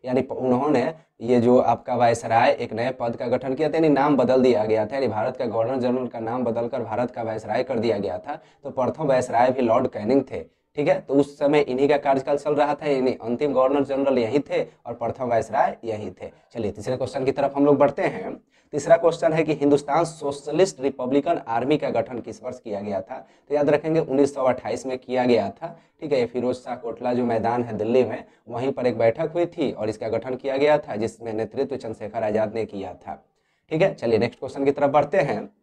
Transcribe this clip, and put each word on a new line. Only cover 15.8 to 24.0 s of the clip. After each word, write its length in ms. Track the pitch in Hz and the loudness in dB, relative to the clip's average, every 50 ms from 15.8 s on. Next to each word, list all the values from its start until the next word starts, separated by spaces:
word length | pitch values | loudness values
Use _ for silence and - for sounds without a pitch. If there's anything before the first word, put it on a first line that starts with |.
| - | -8
यही 280 | 113 107 104 107 - | -8 -6 -6 -8 -10
थे। 200 | 95 _ 107 - - _ _ _ | -12 _ -16 -16 -16 _ _ _
चलिए 200 | _ 123 107 101 | _ -6 -6 -6
तीसरे 260 | 95 113 104 131 131 | -6 -8 -6 -6 -4
क्वेश्चन 280 | 127 131 120 - 139 131 | -4 -4 -6 -4 -2 -2
की 60 | 135 | -2
तरफ 220 | 135 - 135 - 139 | 0 0 -2 -2 2
हम 100 | 139 143 | 2 4
लोग 120 | 147 143 | 4 6
बढ़ते 240 | 131 143 143 - - | 6 4 2 2 0
हैं। 340 | 185 151 - - - - - - _ _ _ _ _ _ - | -4 -4 -4 -6 -10 -10 -12 -14 _ _ _ _ _ _ -8
तीसरा 220 | 147 - 165 165 | -6 4 4 4
क्वेश्चन 360 | 170 165 165 160 - 170 165 156 | 6 6 2 0 2 0 0 2
है 100 | 160 160 | 2 0
कि 100 | 156 151 | 0 0
हिंदुस्तान 500 | 131 143 143 143 143 - - 139 160 170 | 2 4 4 4 4 2 0 0 0 0
सोशलिस्ट 760 | 160 - - - 143 143 143 - 147 151 160 185 190 - - | 0 -4 -6 -6 -6 -6 -6 -8 -4 2 2 2 2 2 -4
रिपब्लिकन 560 | 131 139 135 - 127 123 135 143 143 170 170 - - | -4 -4 -4 -4 -4 0 0 0 2 2 -2 -2 -2
आर्मी 300 | 113 117 120 120 131 151 | -4 -4 -2 0 0 0
का 120 | 143 143 131 | 0 0 -2
गठन 300 | 113 117 113 117 127 117 | -2 -2 -2 -2 -8 -12
किस 240 | - 120 107 - - | -12 -12 -14 -10 -10
वर्ष 160 | 127 123 - | -12 -12 -10
किया 200 | _ 117 101 98 | _ -8 -8 -6
गया 200 | 104 104 101 95 | -6 -6 -6 -6
था? 160 | - - 131 - - _ _ _ _ _ | -6 -8 -12 -14 -14 _ _ _ _ _
तो 60 | 143 | -2
याद 140 | 147 - 147 | 0 2 2
रखेंगे 300 | 151 143 - 156 160 | 2 2 0 0 0
उन्नीस 340 | 160 | 0